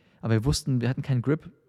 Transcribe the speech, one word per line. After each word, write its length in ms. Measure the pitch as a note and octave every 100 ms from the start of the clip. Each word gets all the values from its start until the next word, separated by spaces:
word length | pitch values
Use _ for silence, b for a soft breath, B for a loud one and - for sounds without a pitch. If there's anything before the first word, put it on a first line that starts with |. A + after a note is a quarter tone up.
| b b
Aber 140 | A2+
wir 100 | A2
wussten, 360 | A#2+ D3+ - B2+
wir 80 | A#2
hatten 140 | C3
keinen 200 | C3+ B2+
Grip, 280 | A#2+ D#3+ - -